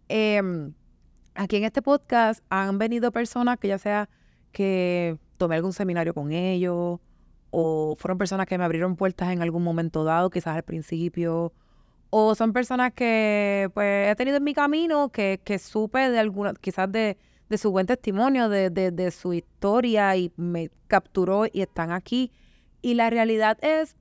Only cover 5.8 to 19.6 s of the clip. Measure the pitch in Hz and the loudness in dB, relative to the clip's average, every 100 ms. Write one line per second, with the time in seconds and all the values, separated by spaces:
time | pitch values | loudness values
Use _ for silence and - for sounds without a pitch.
5.8 | 196 170 165 165 147 165 185 180 180 175 | -2 0 -2 -2 -4 -2 0 0 0 -2
6.8 | 175 175 _ _ _ _ _ - 165 156 | -2 -6 _ _ _ _ _ -2 0 0
7.8 | 156 151 - 185 196 190 190 185 175 165 | -2 -4 -4 -2 -2 -2 -2 0 0 0
8.8 | 185 175 190 180 180 180 170 165 175 165 | -2 0 -2 0 -2 -2 -2 0 0 0
9.8 | 165 160 156 165 185 180 165 160 - 165 | -2 -2 0 2 2 0 -4 -6 -6 -10
10.8 | 151 165 170 - 170 165 170 - _ _ | -6 -4 -4 -2 -2 -2 -4 -8 _ _
11.8 | _ _ - 214 214 214 226 220 247 254 | _ _ -2 2 4 4 2 0 -2 0
12.8 | 247 - 240 220 214 208 202 202 196 208 | -2 0 0 2 2 2 2 0 -2 0
13.8 | 202 202 202 208 254 285 285 294 285 311 | 0 2 2 2 2 0 0 0 2 2
14.8 | 339 302 277 - 196 190 - 202 - 220 | 0 0 0 0 -2 -2 -4 -6 -4 -4
15.8 | 214 262 262 240 220 190 202 - - 180 | -2 0 2 2 0 0 -4 -4 -6 -2
16.8 | 190 214 214 190 _ _ - 214 214 190 | -2 0 -2 -2 _ _ -6 -2 0 2
17.8 | 185 254 - 196 254 269 226 202 190 175 | 2 0 0 0 2 4 2 2 0 2
18.8 | 185 175 185 - 180 175 - - | -2 0 -4 -4 -4 -4 -6 -4